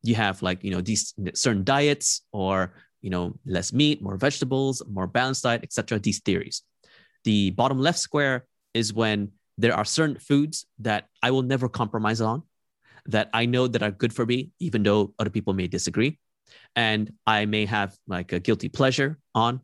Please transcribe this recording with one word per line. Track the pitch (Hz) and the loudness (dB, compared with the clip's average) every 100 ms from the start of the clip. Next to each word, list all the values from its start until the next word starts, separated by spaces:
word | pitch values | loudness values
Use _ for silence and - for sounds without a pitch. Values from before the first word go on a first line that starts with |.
you | 117 | 0
have, | 113 104 92 | 2 0 0
like, | 92 92 | -2 -2
you | 98 | -4
know, | 90 | -4
these | 90 107 - - 90 | -2 -4 -4 -8 -8
certain | - 131 104 | -2 0 0
diets | 95 135 147 143 - - _ | 2 2 2 2 -2 -4 _
or, | 107 95 95 90 - _ _ | -4 0 0 -2 -6 _ _
you | - | -6
know, | 92 87 - - | -4 -4 -6 -4
less | 90 90 | -4 -2
meat, | 127 147 151 | 2 2 0
more | 98 95 | -6 -2
vegetables, | 135 143 131 135 135 127 - | -2 0 -2 0 -2 -4 -6
more | 95 92 | -6 -2
balanced | 120 131 131 | 0 0 0
diet, | 127 117 | 0 -2
et | - | -2
cetera, | - - 107 | -6 -2 0
these | 104 95 | 0 -2
theories. | - 90 - - _ _ _ _ _ _ | 0 -2 -2 -12 _ _ _ _ _ _
The | - 104 98 | 2 2 2
bottom | 95 127 135 | 2 0 2
left | 139 175 | 0 0
square | - 147 143 127 - _ _ | -2 0 0 -2 -6 _ _
is | 113 110 | -2 -2
when | 107 110 104 101 _ _ - | 0 0 0 -4 _ _ 0
there | 117 | 2
are | - | 2
certain | 107 - 156 135 | 0 0 0 -2
foods | - 143 151 - - - | 0 2 2 -4 -12 -8
that | 113 104 - _ | -2 -2 -4 _
I | 123 | 2
will | 131 | 2
never | 127 131 123 | 2 0 -2
compromise | - 110 113 107 110 | -2 -2 0 0 0
on, | 110 123 - _ _ _ _ - - | 0 -2 -6 _ _ _ _ -18 -2
that | 107 107 | 0 0
I | 113 120 | 0 2
know | 123 127 | 2 2
that | 113 | 2
are | 104 | -2
good | 95 120 | 0 -2
for | 110 | 0
me, | 117 123 147 _ | 0 0 -2 _
even | 175 117 | -4 2
though | 101 104 101 - | 4 4 2 0
other | 110 | -2
people | 110 101 | -2 -2
may | 95 90 | -2 -2
disagree. | 90 - 95 127 160 _ _ _ - _ - | -4 -2 0 0 -2 _ _ _ -20 _ 0
And | 113 107 107 - - | 0 0 -2 -4 0
I | 107 104 | 2 2
may | 107 104 | 0 0
have, | 107 98 - - | 0 -2 -6 -8
like, | 92 90 | -6 -4
a | 90 | -2
guilty | 90 110 - | 0 0 -2
pleasure | - 135 127 139 156 _ | 2 2 2 -2 -4 _
on | 117 117 127 | 0 0 0